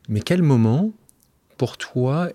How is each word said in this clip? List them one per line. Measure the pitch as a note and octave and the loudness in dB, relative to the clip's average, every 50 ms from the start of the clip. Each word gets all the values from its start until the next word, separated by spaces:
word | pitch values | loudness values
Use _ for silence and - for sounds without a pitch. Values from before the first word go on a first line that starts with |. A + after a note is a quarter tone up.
| _ - | _ -6
Mais | G#2+ G#2 | -4 -4
quel | - - F3 F#3 E3+ | -2 0 0 2 2
moment, | D3 C3+ A#2 A2 A2 A#2 D3+ G3+ A3 G#3+ _ _ _ _ _ _ _ _ _ _ _ _ - | 4 4 4 4 4 2 2 0 -2 -4 _ _ _ _ _ _ _ _ _ _ _ _ -6
pour | C3+ A2+ - | -6 -6 -6
toi, | - - - - C3 B2 B2+ C#3 E3 F3+ E3+ - | -8 -14 -8 -4 -2 -2 -2 -2 -2 -4 -6 -6